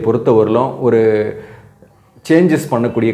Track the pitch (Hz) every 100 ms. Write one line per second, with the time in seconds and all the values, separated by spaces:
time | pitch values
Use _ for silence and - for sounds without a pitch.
0 | 107 113 - 113 104 113 131 - 123 113
1 | 110 107 107 - - - - _ _ _
2 | _ _ - 160 180 156 - 120 117 117
3 | 117